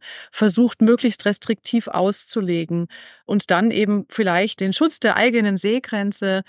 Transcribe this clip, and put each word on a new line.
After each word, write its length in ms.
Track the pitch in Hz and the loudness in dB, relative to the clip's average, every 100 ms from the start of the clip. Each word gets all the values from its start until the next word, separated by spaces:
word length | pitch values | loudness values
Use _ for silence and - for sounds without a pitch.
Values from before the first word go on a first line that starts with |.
| - - - | -10 -20 -12
versucht, 480 | - 214 220 247 - | 0 2 4 2 4
möglichst 460 | 220 240 240 - 202 | 4 4 2 0 -2
restriktiv 640 | 208 - 220 - 233 - | -2 -4 -4 -2 -2 -2
auszulegen 960 | 170 190 202 - 226 180 170 160 170 170 - - - - | -2 0 -2 -2 -2 -2 -2 -2 -4 -4 -10 -20 -20 -4
und 240 | 202 - | -2 2
dann 200 | 175 226 | 2 2
eben 360 | - 208 208 - | 2 0 0 -2
vielleicht 520 | - 196 175 214 - | -2 0 2 0 -2
den 120 | 190 | -2
Schutz 260 | 180 320 - | 0 0 2
der 180 | 220 - | 0 2
eigenen 420 | 240 233 208 190 | 2 2 0 0
Seegrenze 840 | 202 247 - 214 202 202 196 190 | 0 0 -2 -4 -4 -4 -2 -2